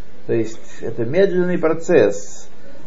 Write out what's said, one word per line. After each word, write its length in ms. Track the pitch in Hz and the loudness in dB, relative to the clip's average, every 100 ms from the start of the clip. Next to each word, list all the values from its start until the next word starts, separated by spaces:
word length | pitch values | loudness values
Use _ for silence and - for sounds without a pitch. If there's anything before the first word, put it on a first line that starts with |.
| - - - | -4 -4 -2
То 60 | |
есть 480 | 117 107 - - - | 0 -2 -4 -4 -4
это 240 | - - 120 | -4 -2 0
медленный 520 | 165 196 180 180 175 | 2 2 2 0 2
процесс. 920 | 156 160 - 160 101 - - - - - - - | 0 0 4 4 4 2 -4 -4 -4 -4 -4 -4